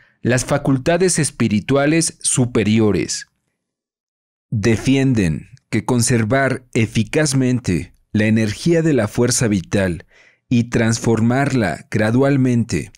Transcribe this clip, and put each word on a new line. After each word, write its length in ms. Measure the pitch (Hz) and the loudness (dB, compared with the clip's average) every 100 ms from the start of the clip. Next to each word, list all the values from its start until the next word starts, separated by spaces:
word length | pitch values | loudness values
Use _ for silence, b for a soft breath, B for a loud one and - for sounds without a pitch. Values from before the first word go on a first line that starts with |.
| b b | b b
las 220 | 113 123 | -2 -2
facultades 760 | - 143 143 135 165 175 185 170 | -2 -2 0 0 0 2 2 0
espirituales 1000 | 143 - 113 104 87 139 143 165 160 - | -2 -2 0 0 0 2 2 2 -2 -6
superiores. 1080 | - - 123 123 101 110 107 90 - - - _ _ _ _ _ _ _ _ _ _ _ _ | -4 -2 0 0 2 2 2 0 -2 -8 -12 _ _ _ _ _ _ _ _ _ _ _ _
Defienden 1000 | 113 113 107 131 135 135 117 87 73 - - _ | -2 0 0 0 2 2 2 0 -2 -8 -20 _
que 140 | 110 | -6
conservar 800 | - 123 113 120 107 135 135 123 - | -2 -2 0 0 0 0 0 -4 -4
eficazmente 1200 | - 110 113 104 151 156 135 127 123 - 85 - _ _ | -2 0 -2 -2 0 0 0 0 0 -2 -4 -4 _ _
la 120 | 104 | -2
energía 580 | 107 113 110 101 170 165 | 2 2 0 -2 0 2
de 120 | 160 | 2
la 120 | 131 101 | 0 0
fuerza 420 | - 120 113 117 | 0 0 0 0
vital 580 | 101 - 101 95 82 b b b b b | -2 -2 -2 0 -4 b b b b b
y 160 | 120 | 0
transformarla 1200 | 120 - 113 113 117 113 117 127 139 123 95 69 - | 0 0 0 0 0 0 2 0 0 0 -2 -4 -6
gradualmente 1000 | 107 107 120 139 143 127 120 107 80 65 | -2 0 2 2 2 2 0 -2 -4 -6